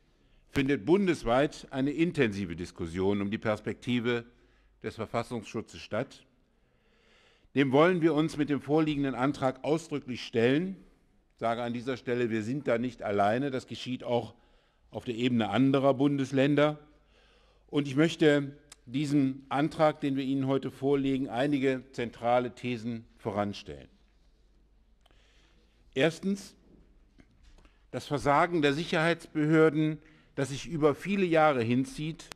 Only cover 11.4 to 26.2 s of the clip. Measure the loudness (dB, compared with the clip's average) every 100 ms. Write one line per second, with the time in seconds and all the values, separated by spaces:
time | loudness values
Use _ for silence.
11.4 | -4 -2 -4 -6 -6 -6 -2 -2 0 -2
12.4 | -2 -4 -2 0 -2 -6 -2 2 2 2
13.4 | -2 -6 -8 -12 -8 -8 -2 -2 -2 -10
14.4 | _ _ _ _ _ -12 -8 -2 0 2
15.4 | 2 2 4 4 4 4 2 0 0 2
16.4 | 2 4 2 0 -10 _ _ _ _ _
17.4 | _ _ _ -4 0 2 2 4 4 4
18.4 | 2 -8 -20 -20 -8 -4 0 2 0 -2
19.4 | -6 -2 -2 2 2 2 -2 -2 -2 -2
20.4 | 0 -2 -2 -4 0 0 0 -2 -2 -2
21.4 | 0 2 0 0 -4 -8 -8 -4 0 2
22.4 | 0 -4 -8 -6 -8 -10 -12 _ -6 -2
23.4 | -2 -4 -12 -16 -18 _ _ _ _ _
24.4 | _ _ _ _ _ _ _ _ _ _
25.4 | _ _ _ _ _ 0 0 0